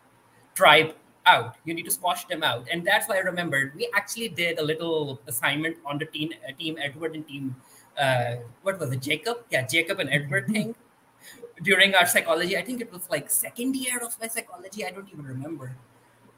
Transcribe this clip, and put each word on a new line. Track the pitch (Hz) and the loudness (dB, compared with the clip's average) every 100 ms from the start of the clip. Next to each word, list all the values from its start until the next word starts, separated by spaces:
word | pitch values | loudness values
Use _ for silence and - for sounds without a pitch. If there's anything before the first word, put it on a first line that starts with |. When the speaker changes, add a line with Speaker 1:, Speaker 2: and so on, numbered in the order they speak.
| _ _ _ _ _ - | _ _ _ _ _ 6
Speaker 1:
tribe | 180 151 156 - _ _ 180 | 10 10 8 -2 _ _ 8
out. | 147 117 - 160 | 8 6 -8 -8
You | |
need | 170 - | -8 -6
to | |
squash | - 180 180 - | -2 0 -2 -4
them | 160 | -2
out." | 151 - 135 | 0 0 -4
And | 170 175 | -2 2
that's | 214 214 | 2 2
why | 190 | 0
I | 185 | 0
remembered | 175 165 139 135 151 | -2 0 0 -2 -4
we | - 202 | -2 -2
actually | - 226 226 | -2 -6 -6
did | 170 170 170 | -2 -2 0
a | |
little | 151 160 170 156 143 127 - | -2 0 0 -2 -2 -8 -8
assignment | - 151 147 160 165 143 | -2 0 0 -2 -4 -6
on | 143 | -6
the | 151 | -6
team, | 156 156 - 135 | -6 -6 -8 -12
uh, | 135 | -8
Team | 160 143 | -8 -6
Edward | 143 139 165 156 | -6 -6 -8 -8
and | 151 | -10
Team, | 139 135 127 - - - - | -8 -8 -8 -16 -20 -10 -2
uh, | 135 127 120 120 - - | 2 2 0 -6 -10 -8
what | 196 190 | -6 -4
was | 139 | -4
it, | 131 | -4
Jacob? | - 156 226 240 - | -4 -2 -2 -6 -2
Yeah, | 151 120 | -2 0
Jacob | 165 165 190 | 0 0 -2
and | 143 | 0
Edward | 143 143 190 - | 0 0 -2 0
Speaker 2:
Mm-hmm. | |
Speaker 1:
thing | 214 214 - _ _ _ _ - - - - | -2 -2 -6 _ _ _ _ -20 -20 -18 -4
during | 170 185 196 190 | 2 4 6 6
our | 175 | 6
psychology. | 202 - 160 175 185 | 4 2 2 0 -2
I | |
think | 208 247 | -4 -8
it | 226 | -8
was, | 180 - | -12 -6
like, | 151 - | -6 -2
second | - - - 262 262 | -2 -2 -4 -4 -2
year | 254 247 | -2 -4
of | 240 - | -6 -8
my | 220 | -8
psychology. | 226 - - 190 202 180 | -8 -10 -14 -14 -10 -10
I | |
don't | 185 196 | -10 -16
even | 151 139 | -14 -12
remember. | 127 147 156 127 - - _ _ _ - | -10 -8 -10 -12 -14 -20 _ _ _ -18